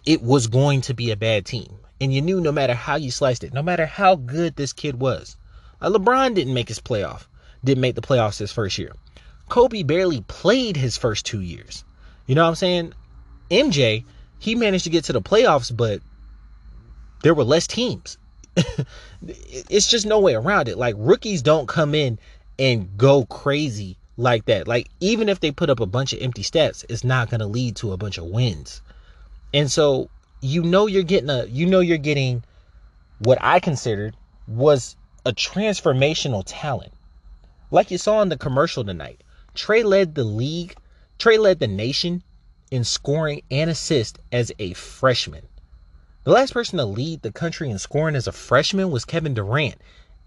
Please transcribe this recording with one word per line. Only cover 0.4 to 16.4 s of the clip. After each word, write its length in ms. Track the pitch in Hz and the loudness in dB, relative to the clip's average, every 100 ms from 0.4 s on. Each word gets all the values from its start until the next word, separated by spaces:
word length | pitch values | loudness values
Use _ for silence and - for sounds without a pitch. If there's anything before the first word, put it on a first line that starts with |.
| 113 | 4
going 340 | 120 143 139 | 2 2 2
to 140 | - 120 | -2 -4
be 160 | 120 | -4
a 40 | 104 | -2
bad 300 | 110 107 92 | 0 0 -2
team. 300 | 120 - 98 - - | -10 -12 -18 -18 -6
And 100 | 135 | -2
you 100 | 135 | 0
knew 180 | 156 190 | 0 0
no 100 | 160 | 0
matter 220 | 147 135 | 0 0
how 220 | 120 - 147 | -2 -2 -4
you 160 | 135 | -4
sliced 320 | - 135 123 | -2 0 0
it, 100 | - | -4
no 80 | 135 | -6
matter 240 | 160 175 156 | -2 -2 -2
how 300 | - 190 180 | 2 4 4
good 400 | 123 151 170 - | 0 -4 -4 -4
this 180 | 139 | -8
kid 260 | - 151 123 | -6 -8 -2
was. 360 | 131 113 - - - - - - | -2 -2 -8 -20 -20 -20 -20 -6
Uh, 120 | 165 | 0
LeBron 420 | 208 196 262 262 | 2 2 2 2
didn't 220 | 202 131 127 | 0 -2 -2
make 140 | 110 | -4
his 100 | 113 | -8
playoff, 480 | - 110 82 - - - - - | -4 -4 -4 -8 -18 -20 -20 -6
didn't 180 | 131 135 | 0 2
make 140 | 127 113 | 2 -2
the 60 | |
playoffs 380 | - 127 110 - | 0 2 2 -2
his 120 | 104 | -8
first 280 | - 98 - | -4 -4 -4
year. 140 | 85 - - - - - - | -10 -14 -20 -20 -20 -20 -4
Kobe 320 | 247 254 220 | 2 2 2
barely 400 | 139 165 185 135 - | 0 2 2 -2 -8
played 500 | - 165 262 240 151 | -2 2 2 2 -2
his 180 | 131 - | -2 -2
first 300 | 120 101 - | -2 -4 -6
two 160 | 104 | -8
years. 420 | 90 80 - - - - - - - | -8 -10 -16 -20 -20 -20 -20 -14 -2
You 80 | 135 | 2
know 80 | |
what 60 | 165 | 4
I'm 60 | 165 | 2
saying? 380 | 185 180 165 - - - - - - | 0 0 -4 -12 -20 -20 -20 -18 0
M 220 | 190 269 | 2 4
J, 340 | 147 120 110 117 - - - | 4 2 2 -4 -20 -20 -10
he 160 | - | -4
managed 300 | 226 220 185 | 0 0 0
to 80 | 170 | 0
get 140 | 165 156 | -2 0
to 80 | |
the 100 | 131 | -4
playoffs, 520 | - 214 240 196 120 113 | 2 4 6 4 0 -2
but 260 | 117 101 - - - - | -2 -2 -8 -20 -20 -20